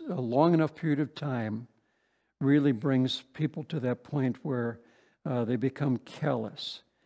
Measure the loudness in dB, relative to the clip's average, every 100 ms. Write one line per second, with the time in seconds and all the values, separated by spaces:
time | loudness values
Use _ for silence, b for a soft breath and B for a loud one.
0 | -4 -4 0 4 4 4 2 -2 -2 0
1 | -2 -4 -6 -4 -4 -6 -10 _ _ _
2 | _ _ _ -2 4 4 4 2 2 2
3 | 2 -2 -10 -6 -6 -6 -8 -4 -2 -4
4 | -4 -2 0 -2 -4 -2 -4 -6 b b
5 | b b -4 -2 0 0 0 -2 -2 -2
6 | -4 -6 -2 -2 -4 -10 -12 -14 _ _